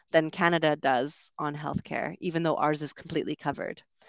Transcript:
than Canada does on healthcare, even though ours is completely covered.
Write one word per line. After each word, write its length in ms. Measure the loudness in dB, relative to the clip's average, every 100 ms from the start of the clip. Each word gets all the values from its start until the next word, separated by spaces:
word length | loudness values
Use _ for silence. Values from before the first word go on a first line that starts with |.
| 2
than 180 | 2 4
Canada 460 | 2 4 4 2 2
does 540 | 2 2 0 -6 -16 -6
on 160 | -6
healthcare, 600 | -4 -6 -6 -4 -6 -4 -4
even 220 | -4 0
though 140 | 2 2
ours 240 | 2 0
is 140 | -4
completely 420 | -10 -6 -4 -4 -2
covered. 460 | -2 -2 -6 -8 _ _